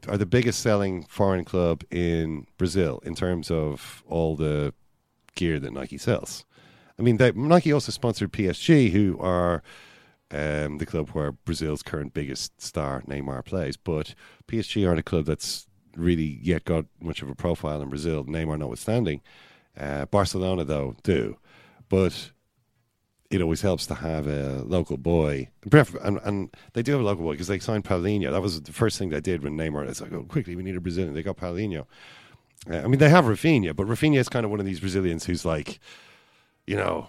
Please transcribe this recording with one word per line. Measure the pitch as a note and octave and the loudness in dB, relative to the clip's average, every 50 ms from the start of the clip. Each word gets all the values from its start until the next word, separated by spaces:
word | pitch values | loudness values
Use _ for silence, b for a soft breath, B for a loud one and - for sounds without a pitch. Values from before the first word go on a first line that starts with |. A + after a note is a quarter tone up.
| - - | -2 -2
are | G#2 G2+ | -2 -2
the | G#2 | 2
biggest | F2 B2 B2 A#2 A#2+ - - | 2 4 4 4 2 0 0
selling | - A#2+ G#2+ G2+ G2+ G2 F#2 F2+ D#2 | 2 2 2 2 2 0 -2 -6 -8
foreign | - - - G#2 G2 F#2+ F2+ E2+ | -8 -2 0 2 2 2 0 -2
club | - - F#2 F2 E2+ E2 D2+ - - | -2 0 2 2 2 0 -2 -4 -6
in | - F2 F2 E2+ E2+ E2 D#2+ D#2+ D#2 D2 C#2 - _ - | -4 -2 0 2 2 0 0 -2 -4 -6 -10 -14 _ -2
Brazil | F#2+ E2+ D2+ G2 F2 D2+ B1+ - - | -2 0 2 2 0 0 -2 -4 -8
in | - E2 | -10 -6
terms | - F#2 F2+ F2+ E2+ D2+ - | -4 -2 -2 -2 -2 -2 -2
of | F2 D#2+ D2+ D2+ C#2+ - - - - - - - | -2 0 0 -2 -4 -6 -10 -16 -18 -20 -10 -4
all | E2 E2 E2 D#2+ D#2 | -2 0 0 0 0
the | D2 D#2 D2+ D2 D2 D2 C#2+ - _ _ _ _ _ _ _ _ _ _ - _ | 0 0 0 0 0 -2 -4 -6 _ _ _ _ _ _ _ _ _ _ -16 _
gear | - F2+ E2 D#2 C#2+ | -2 -2 0 0 -2
that | C2+ B1+ A1+ | -4 -6 -8
Nike | C#2 C2 - C#2+ C#2+ | -10 -10 -10 -12 -6
sells. | - B2+ G#2+ - - - - - - b b b b b b b b b b - | -2 -2 -2 -2 -2 -6 -12 -14 -16 b b b b b b b b b b 0
I | A2+ | 2
mean, | B2 A#2 G#2 | 4 6 6
they, | B2+ A#2+ E2 | 4 4 4
Nike | G2+ C3 D3+ E3+ F3+ - D#3 D3 | 2 4 4 6 6 6 4 2
also | C#3+ - - | 2 0 -2
sponsored | - - - A#2+ G#2+ - G#2 F2+ | -4 -2 -2 -2 0 0 -2 -2
P | - - G#2 F#2 | 0 0 0 0
S | D#2+ - | 0 0
G, | - - E3 D3 B2+ G2+ | 4 6 8 8 8 6
who | E2+ G2+ G#2 F#2+ F2 - | 6 4 4 4 2 0
are, | - F#2 F2+ F2 F2 F2 E2+ D#2+ B B B B B B B B B B B B _ _ | 0 0 2 2 2 2 0 0 B B B B B B B B B B B B _ _
um, | C#2+ D2 D2+ D2+ D2+ D2+ D2+ D2 D2 D2 | -6 -4 -2 -2 -2 -2 -2 -4 -4 -6
the | D2+ | -6
club | - - D#2+ D2+ - | -4 -4 -4 -4 -4
where | - D#2+ D2 D2 C2+ | -4 -4 -4 -4 -6
Brazil's | - _ - E2+ - D#2+ D2+ D2+ C#2+ - | -6 _ -6 -4 -4 -2 -4 -4 -4 -6
current | - - D#2 C#2+ C2+ - | -8 -6 -6 -6 -6 -6
biggest | D#2 D2 C2+ C2 - - - - _ | -6 -6 -6 -6 -8 -8 -10 -12 _
star, | - - - E2 D2 C#2 C2+ C2 - - | -16 -8 -6 -4 -4 -2 -4 -6 -6 -6
Neymar, | C#2 C#2+ C#2 C#2 C2+ B1+ - | -6 -6 -6 -6 -8 -8 -8
plays. | - F#2+ F#2 E2 C2+ C#2 - | -6 -4 -4 -4 -4 -6 -6
But | _ F#2 E2 D2+ D#2 - B B B B B B B - | _ -4 -4 -4 -4 -6 B B B B B B B -6
P | - A2+ | -4 -4
S | G2+ - | -4 -2
G | - G#2+ G2 | 0 2 4
aren't | F2+ E2+ D#2+ | 4 4 2
a | D2+ | 0
club | - F#2+ E2+ D2+ | 0 0 0 0
that's | D2+ D2+ - - - - - - _ _ _ _ _ _ E2 | 0 -2 -4 -4 -8 -8 -10 -12 _ _ _ _ _ _ -2
really | E2+ F2 F2 E2 D#2+ D2+ C#2 A1 | 0 2 2 2 0 -2 -4 -4
yet | C2+ F2 F2 D#2+ - | -2 0 0 0 0
got | - E2 D#2+ D#2 - _ _ | 0 -2 -2 -2 -4 _ _
much | E2 E2 D#2 - | -10 -8 -8 -8
of | C#2+ C#2 | -10 -10
a | C#2 | -8
profile | - - F2 E2 - - D2+ D2+ D2+ | -4 -2 -2 -2 -2 -4 -4 -4 -6
in | C#2+ C2+ | -6 -6
Brazil, | C2+ D2 D2+ E2+ D#2+ D2+ C2+ | -6 -4 -4 -2 -2 -2 -4
Neymar | C2 D#2 D#2+ D#2+ D#2 D#2 D2+ | -4 -4 -4 -2 -2 -4 -4
notwithstanding. | D2+ B1+ A#1+ - - - A2 B2 A2+ E2+ D2 C2+ b b b b b b b b b b _ - | -4 -6 -8 -6 -4 -2 0 0 0 0 -2 -4 b b b b b b b b b b _ -10
Uh, | C#2+ C#2+ C#2+ C#2+ C#2+ | -8 -6 -4 -6 -2
Barcelona, | - - G2+ G2 - - F#2+ F#2 F#2 F#2 F2+ D#2 | 0 2 2 2 2 0 -2 -2 0 0 0 0
though, | C#2 D2+ D2 C#2 C2 B1 - - | 0 -2 -2 -2 -4 -6 -4 0
do. | G#2 F2+ C#2 A1+ G1+ - - b b b b b b b b b _ | 0 2 2 0 -2 -6 -10 b b b b b b b b b _
But | F#2+ F#2+ F#2+ F2 - - - - - _ _ _ _ _ _ _ _ _ _ _ _ _ _ _ _ _ _ _ | 2 4 4 2 0 -4 -10 -14 -18 _ _ _ _ _ _ _ _ _ _ _ _ _ _ _ _ _ _ _
it | - F#2+ | 0 0
always | F2 E2 E2 - | 2 2 2 2
helps | G2+ G2 F2+ - - - | 2 0 0 0 -2 -6
to | D#2+ | -6
have | - - D#2+ D#2+ D#2 C#2+ C#2+ | -6 -4 -4 -2 -2 -2 -2
a | D2 C#2+ C#2 C#2 C2+ C2+ C2 | -2 -2 -2 -2 -4 -6 -4
local | B1 F2+ F2+ D#2 - D2 C2 | 0 0 0 0 0 -4 -2
boy. | C2 E2 E2+ E2 D#2 D2 C#2+ C2+ B1+ - _ _ - G#2 | 0 2 4 4 4 2 0 -2 -6 -8 _ _ 6 8
Pref-, | C#3+ D3+ C3 - - | 10 10 10 8 2
and, | - - G2 G2+ - - | -4 -2 -2 -2 -2 -2
and | G2+ G2+ G2 F#2 - B B B B - | -4 -4 -4 -6 -8 B B B B -6
they | A#2 A#2+ | -4 0
do | C3 C#3+ | 0 0
have | C#3 | 2
a | A#2 | 2
local | G2+ G2+ E2+ E2 | 2 0 0 -2
boy | E2 D2 | -2 -4
'cause | C#2+ F2+ F2 | -4 -4 -4
they | G2+ F#2 | -4 -4
signed | - - A2 G#2 G2 | -2 -2 -2 -2 0
Paulinho. | - G2 F2 E2+ G2+ G#2 G#2 F2+ C2 | 0 0 2 2 2 2 2 0 0
That | C#2 F#2+ | 0 0
was | F2+ G2+ E2 D#2 | 0 -2 -4 -6
the | C#2+ D#2 | -10 -12
first | D#2+ - A#2 G#2+ - - | -2 0 0 0 0 -2
thing | G2+ F2 | -4 -2
they | D2+ D2+ | -2 -2
did | D2+ F#2 F2+ D#2+ C#2 | -2 -2 -2 -2 -2
when | C#2+ D2+ D#2 | -4 -4 -4
Neymar, | D#2+ D#2+ D2 D2 C#2+ - | -2 -2 -2 -4 -4 -6
it's | C2+ - | -8 -8
like, | - - - | -10 -10 -10
"Oh, | D#2 A#1+ | -10 -10
quickly, | - - D3 - F2 F2 | -6 -4 -4 -4 -4 -6
we | F2+ F#2 | -8 -8
need | F#2+ F#2 | -6 -6
a | F2+ | -6
Brazilian." | E2+ F#2 E2+ F2+ F#2 D#2+ C#2+ | -6 -4 -2 -2 -2 -2 -4
They | D#2+ E2 | -6 -6
got | G2 F2+ - | -6 -6 -6
Paulinho. | F#2 F2 F2 F2+ G#2+ G#2 F2 D2+ C2 B B B B B B B B B B B B _ _ - - - | -8 -6 -4 -4 -4 -4 -6 -6 -10 B B B B B B B B B B B B _ _ -18 -10 -8
Uh, | E2 D#2 | -6 -4
I | - A#2+ | 0 2
mean, | C3 C3+ | 4 6
they | D3+ C#3+ | 8 8
have | D#3+ F3+ D3 | 8 8 8
Rafinha, | A2+ G#2 - - D#3+ D#3+ B2 F#2+ E2+ D2 | 6 2 2 4 4 4 4 4 2 -2
but | D2 F#2+ G#2 | -2 -2 -2
Rafinha | A#2+ - D3+ D#3 D3 C3 | 0 2 2 4 4 4
is | A#2+ - | 2 2
kind | - B2 A2+ | -2 -2 -2
of | G#2 | -2
one | G#2 G#2 | -2 -2
of | G2 | -2
these | G2 F#2+ D#2+ | -4 -4 -4
Brazilians | F#2+ F#2+ F2+ G2 F#2 F2+ E2 D#2+ - | -4 -2 0 0 0 0 0 -2 -2
who's | - F2+ D#2+ - | -2 -4 -2 0
like, | E2+ D#2+ D2+ D2 - - B B B B B B B B B B B B B B B B B _ - | 0 -2 -2 -2 -6 -12 B B B B B B B B B B B B B B B B B _ -4
you | G2+ | -2
know, | G2+ F#2+ F2+ E2 D#2+ - | 0 0 0 -2 -2 -6